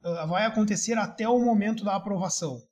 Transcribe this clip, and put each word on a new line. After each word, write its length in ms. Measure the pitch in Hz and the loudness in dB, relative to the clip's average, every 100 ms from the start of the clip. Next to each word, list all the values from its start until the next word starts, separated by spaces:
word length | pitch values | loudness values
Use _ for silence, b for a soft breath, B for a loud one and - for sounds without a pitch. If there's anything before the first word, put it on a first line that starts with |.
ah, 220 | 175 170 160 | -6 -4 -2
vai 200 | 185 220 | 0 0
acontecer 520 | 220 208 202 220 233 | 2 0 0 0 0
até 300 | 202 - 220 | -2 -2 2
o 100 | 247 | 4
momento 400 | 240 214 214 220 | 4 4 2 0
da 120 | 202 196 | -2 -2
aprovação. 640 | 202 190 185 - 160 123 - | -2 -4 -2 -4 -6 -8 -14